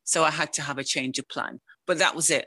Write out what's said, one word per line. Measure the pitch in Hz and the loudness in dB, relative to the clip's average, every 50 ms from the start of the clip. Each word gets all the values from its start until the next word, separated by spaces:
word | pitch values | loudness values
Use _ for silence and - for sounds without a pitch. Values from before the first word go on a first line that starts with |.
| _ | _
So | - - 170 160 | -2 2 4 4
I | 156 | 4
had | 151 160 156 151 - | 2 0 -2 -2 -4
to | - 147 | -4 -4
have | 143 139 131 | -4 -4 -4
a | 139 | -4
change | - - 147 131 131 131 - | -2 -2 -2 -2 -2 -4 -6
of | 131 - | -6 -8
plan." | - 135 - - - - - - - _ _ | -8 -6 -6 -6 -8 -12 -16 -20 -20 _ _
But | - 180 156 | 0 2 4
that | 185 170 - | 2 2 2
was | 165 160 165 | 2 2 2
it. | 160 135 - | 2 2 0